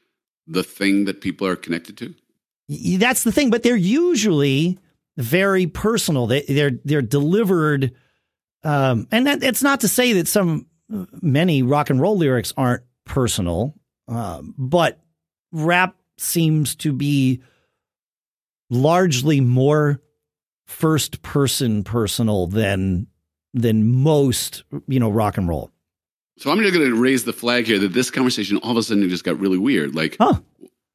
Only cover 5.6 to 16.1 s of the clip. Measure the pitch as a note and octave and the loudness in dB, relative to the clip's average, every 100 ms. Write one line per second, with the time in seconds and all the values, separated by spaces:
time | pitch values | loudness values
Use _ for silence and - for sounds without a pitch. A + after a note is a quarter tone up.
5.6 | F3 - G#3 A3+ - C#3+ A2+ C3+ - C#3 | 0 -2 -2 -2 0 -2 0 -2 0 0
6.6 | C#3+ B2 C#3 D3+ A2+ C#3+ D3 G3+ G3+ F3+ | 0 -2 -2 -2 0 0 2 2 2 2
7.6 | D#3 C#3+ C3+ - _ _ _ _ _ _ | 2 0 -2 -6 _ _ _ _ _ _
8.6 | D#3+ C#3+ C3+ A#2 - A3+ C#4 C#4+ C4 - | -2 0 2 0 -2 0 0 0 -2 0
9.6 | C#4 C#4 G#3 - B3 G3 E3+ G#3 F3+ D#3 | 0 0 0 0 2 0 0 0 0 -2
10.6 | - _ _ G#3 F3 - E3 C3+ F3+ C#3+ | -6 _ _ -12 -12 -4 0 2 2 2
11.6 | B2 D3 D3 C3 F3 G#3 D3+ B2 G2 - | 2 0 2 2 2 2 2 0 -2 -2
12.6 | B2+ A#2+ - _ - C#3 A#2+ - F2 E2+ | 0 -2 -6 _ -6 -2 0 0 -2 -2
13.6 | C3 - _ _ - A#2 G#2 D#2+ - - | -4 -8 _ _ -10 -8 -8 -10 -14 -10
14.6 | B2+ E3+ D3 - _ _ _ _ _ E3 | -2 0 0 -4 _ _ _ _ _ -4
15.6 | D#3 F3 F#3 - _ | 0 0 0 -4 _